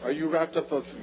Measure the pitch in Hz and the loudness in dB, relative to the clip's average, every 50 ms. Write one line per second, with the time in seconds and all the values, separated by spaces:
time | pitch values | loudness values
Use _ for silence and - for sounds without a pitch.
0 | - 123 139 151 160 160 156 165 165 160 - 165 - - 156 139 127 - - 117 | -2 -2 0 0 0 2 2 2 2 2 0 -2 0 0 0 0 -2 -2 -8 -8